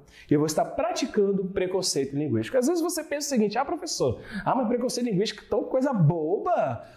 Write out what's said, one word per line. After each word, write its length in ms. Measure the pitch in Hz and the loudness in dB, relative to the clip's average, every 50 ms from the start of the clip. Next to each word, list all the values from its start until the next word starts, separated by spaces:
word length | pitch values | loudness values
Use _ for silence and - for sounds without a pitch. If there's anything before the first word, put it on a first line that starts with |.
| - - - - - - | -16 -20 -20 -20 0 2
E 60 | 143 | 4
eu 60 | 151 | 4
vou 60 | 151 | 4
estar 180 | 160 156 - - | 2 2 0 0
praticando 800 | - - - 277 339 370 - 294 - - 214 196 196 202 190 196 | 0 0 -2 -2 -2 0 -2 -4 0 2 2 2 4 2 0 -2
preconceito 720 | 185 190 202 190 180 185 190 175 - - 143 139 - - | -2 -2 -2 -2 0 0 -2 -2 0 0 0 -2 -2 -2
linguístico. 420 | 143 151 147 117 110 110 - - 262 | -2 -2 0 0 0 0 0 0 2
Às 80 | 247 | 2
vezes 160 | 269 359 339 311 | 2 2 2 0
você 220 | 349 302 320 302 | -2 -2 -4 -4
pensa 240 | 311 285 294 285 - | -4 -6 -6 -4 0
o 20 | |
seguinte: 260 | 285 233 214 202 208 | 2 2 2 2 2
"Ah, 80 | 240 277 | -2 -2
professor, 560 | 285 349 311 370 311 - - 165 131 107 - - - 233 202 - | -2 -4 -6 -6 -8 -4 0 0 0 0 -2 -8 -10 -10 -6 -2
ah, 120 | - 175 | 0 0
mas 100 | 247 262 | 0 0
preconceito 400 | 208 247 240 233 247 - 240 240 | 0 0 0 0 -2 -2 -2 -2
linguístico 380 | 247 208 170 214 220 - - - | 0 0 0 0 -2 -4 -10 -6
é 40 | - | -2
tão 140 | - 220 302 | -2 -2 -2
coisa 280 | - - 262 254 294 262 | 0 0 0 2 2 2
boba. 920 | 208 160 143 175 170 151 156 190 - 349 - 339 285 175 139 120 - - - - | 4 4 4 4 2 0 0 -2 -2 0 0 0 2 2 0 -2 -6 -10 -16 -20